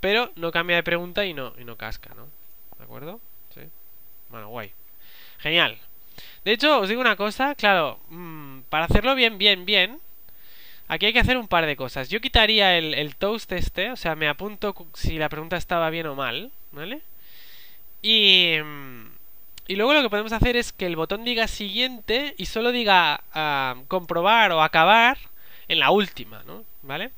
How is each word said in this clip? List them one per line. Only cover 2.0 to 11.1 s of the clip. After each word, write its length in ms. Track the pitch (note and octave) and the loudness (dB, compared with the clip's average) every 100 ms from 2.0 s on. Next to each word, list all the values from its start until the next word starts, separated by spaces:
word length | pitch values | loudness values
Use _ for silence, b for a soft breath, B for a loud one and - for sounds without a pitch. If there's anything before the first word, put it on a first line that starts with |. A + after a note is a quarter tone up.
| - | -12
¿no? 140 | G#2+ C3 - - - - - | -16 -16 -16 -16 -14 -14 -14
¿De 60 | |
acuerdo? 360 | A#2 A#2 D3 A3+ - - - | -14 -14 -12 -14 -14 -16 -16
Sí. 60 | - C#3+ - - - - - - | -16 -16 -16 -16 -16 -16 -16 -16
Bueno, 180 | A#2 G#2+ | -14 -12
guay. 240 | A#2+ G2+ - - - B B B B | -10 -10 -12 -16 -16 B B B B
Genial. 400 | D3+ E3+ D3 - - - - B B B | 0 2 2 0 -14 -16 -16 B B B
De 80 | F#3+ | 0
hecho, 280 | A3+ D4 C#4 | 4 6 6
os 80 | F#3+ | 4
digo 120 | A#3 | 2
una 160 | B3 G3+ | 2 2
cosa, 380 | G#3 - C4+ | 0 0 -2
claro, 460 | C#4+ G#3 F#3+ C#3+ - - | 4 4 6 4 -2 -14
mm, 520 | E3 F3 D#3 C#3+ C3+ - | -12 -12 -12 -14 -14 -4
para 160 | D3+ C3+ | 0 6
hacerlo 280 | G#3 A#3+ | 6 6
bien, 220 | C4+ A#3 G3+ | 4 4 6
bien, 300 | G#3 F#3+ F3+ | 4 4 2
bien, 340 | G#3 F#3 C#4 - - - B B B B B - | 2 2 -2 -14 -16 -16 B B B B B -6
aquí 180 | D#3+ | 0
hay 60 | G3+ | 2